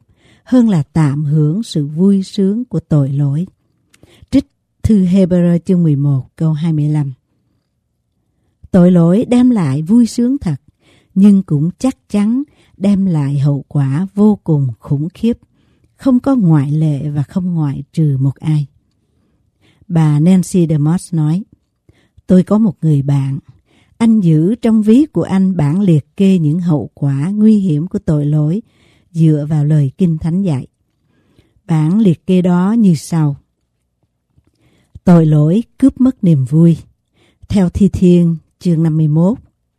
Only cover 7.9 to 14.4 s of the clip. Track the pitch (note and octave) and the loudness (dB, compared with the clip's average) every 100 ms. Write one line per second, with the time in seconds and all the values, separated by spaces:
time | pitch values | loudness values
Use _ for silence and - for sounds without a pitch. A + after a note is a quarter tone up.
7.9 | _ _ _ _ _ _ _ - F#3+ F3+ | _ _ _ _ _ _ _ -2 2 4
8.9 | F3 E3 G3 B3 B3 B3+ A3+ D3 C#3 D#3+ | 4 2 2 0 2 2 2 -2 -2 0
9.9 | A#3 A3+ - A#3+ C#4 F3+ C#3 _ _ _ | 0 0 0 -2 -2 -4 -8 _ _ _
10.9 | _ _ F#3+ G#3 G3 F#3+ D3 E3 - C4 | _ _ 2 4 4 0 -2 -4 -4 -6
11.9 | - _ G#3 G#3 B3+ D4 _ _ - G#3 | -6 _ -4 -2 -4 -6 _ _ -6 -2
12.9 | G3 G3 D#3 C#3 C#3+ D3 C#3 - D3 C3+ | 0 0 -2 -2 -2 0 -2 -4 -4 -2
13.9 | C#3+ F#3+ G3+ G#3+ G3+ | -2 -4 0 0 0